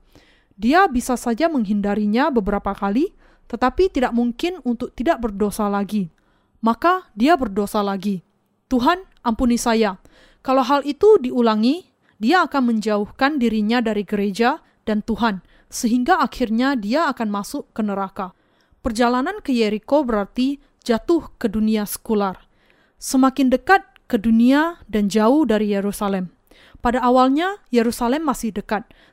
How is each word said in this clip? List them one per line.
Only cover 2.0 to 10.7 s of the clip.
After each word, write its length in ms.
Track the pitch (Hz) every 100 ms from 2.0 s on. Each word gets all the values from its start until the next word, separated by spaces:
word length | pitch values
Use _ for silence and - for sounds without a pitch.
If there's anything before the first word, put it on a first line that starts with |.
| 208 226 311
beberapa 400 | 233 196 202 202
kali, 400 | 196 202 214 370 - _ _
tetapi 480 | - 226 254 262 370
tidak 200 | 277 247 233
mungkin 440 | 240 226 349 359
untuk 280 | 247 233 247 -
tidak 240 | 240 285
berdosa 480 | 233 196 208 - 202
lagi. 400 | 202 190 208 170 - _ _ _ _
Maka 440 | 226 233 339 370 -
dia 240 | 202 269 339
berdosa 480 | 233 196 202 214
lagi. 400 | 202 196 202 185 - _ _ _ -
"Tuhan, 360 | 254 262 370 381 _
ampuni 320 | 233 226 254 233
saya." 400 | 247 226 208 185 _ _ _ _
Kalau 240 | - 269
hal 160 | 240